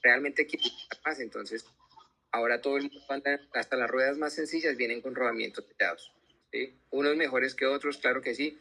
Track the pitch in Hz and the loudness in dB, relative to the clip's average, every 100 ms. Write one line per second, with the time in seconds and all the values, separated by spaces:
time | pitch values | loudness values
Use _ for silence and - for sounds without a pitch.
0 | 123 123 143 143 151 156 - - - - | 6 4 2 -2 -2 0 -2 -4 -14 -6
1 | 156 147 113 - 104 113 - _ _ - | -6 -4 -6 -8 -8 -10 -12 _ _ -20
2 | - _ _ 113 117 120 139 139 139 - | -20 _ _ 0 2 2 2 0 -2 -8
3 | - 139 139 143 - 120 113 131 120 127 | -6 -2 0 -2 -2 -4 -2 0 0 2
4 | 131 143 151 151 151 165 165 123 120 120 | 2 2 -2 -2 -2 0 0 0 -2 -2
5 | 131 123 123 113 110 - - - 95 - | -6 -2 0 0 -6 -8 -14 -2 0 0
6 | - _ _ _ _ 139 127 - _ 135 | -12 _ _ _ _ -6 -6 -8 _ 2
7 | 143 151 151 127 131 - 135 139 143 139 | 2 4 2 2 0 2 0 2 -2 0
8 | 127 127 131 120 147 151 | 0 0 -2 -2 -4 -4